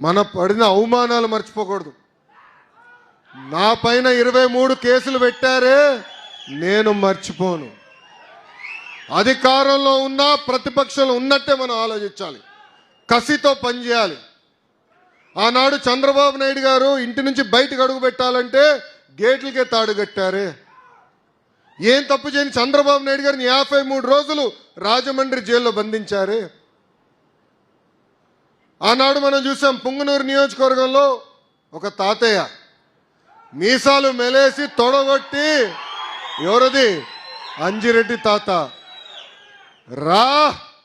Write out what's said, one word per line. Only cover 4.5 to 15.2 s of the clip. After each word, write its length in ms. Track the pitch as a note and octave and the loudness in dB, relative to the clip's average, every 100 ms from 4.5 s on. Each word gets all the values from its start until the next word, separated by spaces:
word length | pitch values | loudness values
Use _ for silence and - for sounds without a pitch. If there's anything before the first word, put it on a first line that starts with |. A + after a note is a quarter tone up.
| B3 C4 | 2 0
కేసులు 440 | C4 A#3+ B3+ C4 C4 | 0 2 0 0 0
పెట్టారే, 840 | B3 A#3+ C4 C4 B3+ C#4 D4 B3 F#3 - - - - | 0 0 0 2 4 4 4 0 -6 -20 -20 -20 -14
నేను 380 | C#3 F3 G#3 G#3+ | -6 -2 0 2
మర్చిపోను. 800 | G3+ G3 F#3+ - D3+ F#3 E3 B2+ - _ _ _ - - - - - - - - - - | 0 0 -2 -6 -6 -4 -4 -10 -18 _ _ _ -20 -20 -20 -20 -20 -18 -18 -18 -20 -4
అధికారంలో 840 | D#3+ G#3+ C4 B3+ C4 C#4 C#4 C#4 C4+ | 0 2 2 4 4 4 2 2 0
ఉన్నా 360 | C4+ C4+ C#4+ | 0 0 2
ప్రతిపక్షంలో 800 | C#4+ C4+ B3 C#4+ B3+ B3+ - C4+ | 0 -2 -6 -4 -2 -2 0 0
ఉన్నట్టే 400 | B3 C4 C#4 C#4 | 0 0 0 0
మనం 280 | C4+ B3+ A3+ | -2 -2 -4
ఆలోచించాలి, 580 | A3+ G#3+ G3+ - F3+ A#2+ - - - _ _ _ - | -4 -6 -8 -10 -14 -14 -20 -20 -20 _ _ _ -2
కసితో 440 | A#3 A#3 D4 C#4+ | 0 0 0 0
పనిచేయాలి. 640 | C#4 B3 B3 A#3+ A#3 G3+ C#3+ - _ _ _ _ _ _ _ _ _ | 0 -4 -6 -4 -2 -2 -6 -18 _ _ _ _ _ _ _ _ _